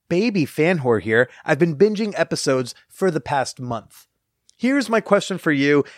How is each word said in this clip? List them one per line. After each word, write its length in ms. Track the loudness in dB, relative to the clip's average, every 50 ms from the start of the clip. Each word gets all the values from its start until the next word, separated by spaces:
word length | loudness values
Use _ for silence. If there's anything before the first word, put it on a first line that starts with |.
| _ -4
Baby 360 | -2 0 0 0 0 -2 -2
fan 360 | -2 0 0 0 2 2 0
whore 200 | 2 2 0 0
here. 300 | 2 2 2 2 2 2 -2 -12 -4
I've 140 | -2 0 2
been 180 | 2 0 2
binging 360 | 2 2 2 2 0 -4 -4 -2
episodes 580 | -4 -4 -2 -4 -4 -2 0 0 0 -2 -4 -10 _ _ _
for 220 | -8 -2 -2 -2
the 100 | -2 -2
past 400 | -4 -4 -2 -2 -2 -4 -6 -12
month. 460 | -10 -10 -10 -10 -10 _ _ -20 _ _ _ _ _ _ _ _ _ _ _
Here's 340 | -4 -2 0 0 0 0 0
my 100 | -2 -2
question 380 | 2 2 2 2 2 -2 -8 -4
for 140 | -2 -2 0
you 320 | 2 2 2 2 2 2 -2 -6